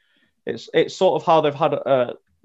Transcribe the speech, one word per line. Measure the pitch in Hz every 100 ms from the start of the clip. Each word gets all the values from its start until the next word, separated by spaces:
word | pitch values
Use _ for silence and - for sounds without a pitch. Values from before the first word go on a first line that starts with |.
| _ _ _ _ -
it's, | 117 -
it's | 160 - -
sort | 185 156
of | 165
how | 160
they've | 151 139
had, | 156
uh, | 139 - 135 123 - _ _